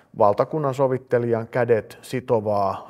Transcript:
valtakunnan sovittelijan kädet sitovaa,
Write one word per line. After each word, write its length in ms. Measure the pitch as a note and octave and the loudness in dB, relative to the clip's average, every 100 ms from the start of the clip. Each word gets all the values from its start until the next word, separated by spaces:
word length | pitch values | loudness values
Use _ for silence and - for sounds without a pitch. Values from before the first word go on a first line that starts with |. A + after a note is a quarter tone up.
| _ - | _ 2
valtakunnan 560 | G#2 G#2 C3+ D#3 C#3+ | 2 4 0 -2 -2
sovittelijan 720 | B2+ C3+ B2+ - B2 A#2+ A2+ A2+ | 0 0 -2 -2 -2 0 -2 -2
kädet 500 | C3 A#2+ A2 - - | -2 2 0 -2 -14
sitovaa, 880 | - C3 B2+ A#2 G#2 G2+ G2 F#2 - | -10 -8 -2 -2 0 -2 -2 -4 -10